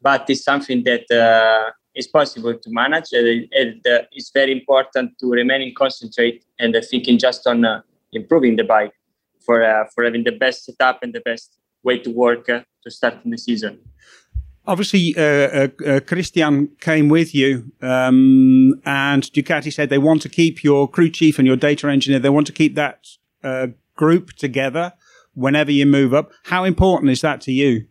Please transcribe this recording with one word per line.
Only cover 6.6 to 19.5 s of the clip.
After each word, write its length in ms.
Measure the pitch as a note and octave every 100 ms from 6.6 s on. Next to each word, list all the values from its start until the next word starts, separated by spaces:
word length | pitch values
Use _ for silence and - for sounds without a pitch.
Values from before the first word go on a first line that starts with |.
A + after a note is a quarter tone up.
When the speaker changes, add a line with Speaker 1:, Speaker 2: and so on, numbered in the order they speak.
| A#2+ A2+
Speaker 1:
uh, 60 | -
thinking 280 | B2+ - A#2+
just 280 | B2+ B2 -
on, 180 | A#2+
uh, 160 | A#2 G#2 _ _ _
improving 440 | A#2 G2+ D#3+ C3 A2+
the 80 |
bike 280 | G#2+ A2 G#2+ _ _ _ _ _
for, 200 | - A#2
uh, 200 | A2+ A2 G#2+
for 100 | -
having 180 | A#2+ A#2
the 100 | A#2
best 320 | A2 C3 B2+
setup 380 | - B2 B2+ B2
and 120 | B2
the 60 | A#2
best 380 | A#2 A2+ - _ _ _
way 160 | B2+ B2
to 120 | -
work, 380 | A2+ B2 A#2+ A#2
uh, 120 | A#2+ - _
to 60 | -
start 260 | - A#2+ A2+
the 140 | A#2+ A#2
season. 420 | - A2+ G#2 G2+ - _ _ _ _ - - _ -
Speaker 2:
Obviously, 480 | F#3 G3+ G3+ E3+ D#3
uh, 60 |
uh, 460 | D3+ C#3+ C#3 C#3+ C3+ _ D3+
uh, 140 | C#3
Christian 680 | C3+ F3 F3+ - D3+ C#3+ D3 _
came 280 | - D#3 D3
with 260 | D#3 E3
you, 380 | D3 C3+ C3+ A#2 -
um, 1000 | C3 B2+ B2+ B2+ C3 C3 C3 C3 C3 C3+
and 400 | - C#3 C#3 C#3+
Ducati 480 | C3 - C3+